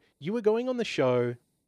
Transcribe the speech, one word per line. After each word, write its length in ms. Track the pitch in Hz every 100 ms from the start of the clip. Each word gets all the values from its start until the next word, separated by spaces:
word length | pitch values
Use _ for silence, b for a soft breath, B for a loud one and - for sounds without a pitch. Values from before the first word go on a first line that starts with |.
| _ _
you 140 | 143
were 80 | 226
going 280 | 214 226 254
on 80 | 254
the 80 |
show 520 | 226 - 131 123 120 120 _ _